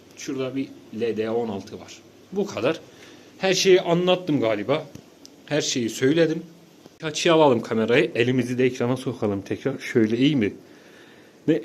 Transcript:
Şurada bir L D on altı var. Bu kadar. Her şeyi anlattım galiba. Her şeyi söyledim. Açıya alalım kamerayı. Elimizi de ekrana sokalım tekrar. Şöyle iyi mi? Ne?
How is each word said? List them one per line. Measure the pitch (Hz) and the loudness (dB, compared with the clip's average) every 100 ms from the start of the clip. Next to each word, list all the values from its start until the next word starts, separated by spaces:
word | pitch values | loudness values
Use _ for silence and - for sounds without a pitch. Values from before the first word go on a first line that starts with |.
| - - | -20 -16
Şurada | - 131 131 135 | -10 -6 -6 -6
bir | 139 - - 110 | -8 -12 -14 -6
L | 117 104 | -4 -2
D | 113 | -2
on | 117 113 | -2 -4
altı | 98 - 92 | -6 -10 -16
var. | 85 - - - - | -18 -20 -20 -20 -8
Bu | 196 - | -6 -4
kadar. | 104 127 165 - - - - - - | -2 -2 -4 -10 -20 -20 -20 -20 -4
Her | 190 | -2
şeyi | 185 190 185 | 2 4 4
anlattım | 170 170 180 180 151 139 | 4 2 2 0 0 0
galiba. | 113 104 104 151 - - - - - - - | 0 0 -2 -4 -6 -18 -20 -20 -20 -18 -6
Her | 147 | -4
şeyi | - 131 110 | -2 -2 -4
söyledim. | - 131 165 156 165 - - - _ - - | 0 2 2 2 -2 -10 -20 -20 _ -20 -14
Açıya | 160 151 175 | -10 -2 4
alalım | 160 147 117 | 6 6 4
kamerayı. | - 113 110 131 170 | 0 -2 2 2 2
Elimizi | 113 120 131 123 123 | 0 0 0 -2 0
de | |
ekrana | 127 127 120 127 | 0 0 -2 -2
sokalım | 135 - 107 98 | -6 -4 -4 -4
tekrar. | - 104 135 139 | -6 -6 -6 -6
Şöyle | - 123 110 117 | -2 2 2 2
iyi | 143 139 | 2 2
mi? | 98 - - - - - - - - _ 151 | -2 -4 -18 -20 -20 -20 -20 -20 -20 _ -2
Ne? | 160 | 0